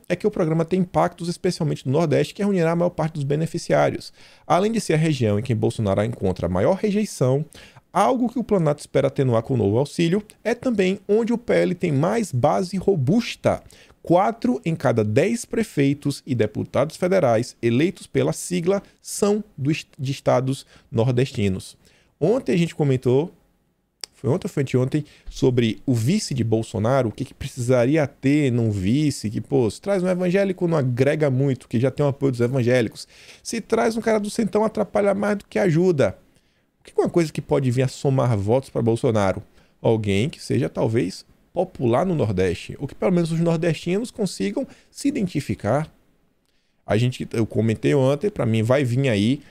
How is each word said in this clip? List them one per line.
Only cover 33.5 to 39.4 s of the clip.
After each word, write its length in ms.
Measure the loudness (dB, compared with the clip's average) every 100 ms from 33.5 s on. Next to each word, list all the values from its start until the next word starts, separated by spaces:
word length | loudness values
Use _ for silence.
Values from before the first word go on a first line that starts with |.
| -8
traz 380 | -2 0 0 0
um 60 |
cara 180 | 0 0
do 80 | -2
centrão, 380 | -4 0 0 0
atrapalha 480 | -2 -2 0 0
mais 240 | 0 -2 -4
do 80 | -4
que 120 | 0
ajuda. 600 | 2 4 2 4 2 0 _ _ _ _ _ _
O 60 |
que 80 | -6
é 80 | -2
uma 60 | 2
coisa 240 | 2 0
que 80 | -4
pode 300 | -2 0 2
vir 140 | 0
a 40 | -2
somar 480 | -2 0 2 2 0
votos 320 | 2 0 0
pra 140 | -2
Bolsonaro? 600 | 0 2 2 2 2 -2